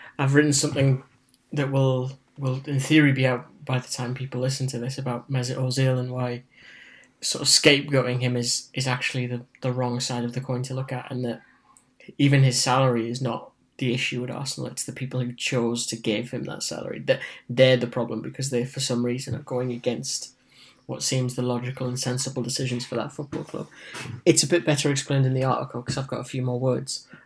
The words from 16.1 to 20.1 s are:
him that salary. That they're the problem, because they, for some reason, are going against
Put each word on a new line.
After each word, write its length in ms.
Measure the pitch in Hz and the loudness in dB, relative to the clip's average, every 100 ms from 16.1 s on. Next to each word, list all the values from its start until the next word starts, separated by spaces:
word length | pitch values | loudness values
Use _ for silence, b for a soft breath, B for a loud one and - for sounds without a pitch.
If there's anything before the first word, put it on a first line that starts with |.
| 107 131 | 0 -2
him 120 | 123 | -6
that 180 | 139 - | -8 -8
salary. 380 | - - - - | -8 -8 -8 -4
That 220 | - 127 B B B | 0 0 B B B
they're 280 | 123 131 127 | 6 8 6
the 100 | 120 | 2
problem, 340 | - 120 113 | -2 -4 -4
because 280 | - - 135 | -6 -6 -2
they, 160 | 123 123 | -2 -2
for 160 | - | -4
some 240 | - 120 120 | -2 0 0
reason, 280 | 123 - | -2 -4
are 60 | 131 | -8
going 320 | - 123 127 | -4 -4 -4
against 640 | 120 123 120 143 | -4 -4 -4 -4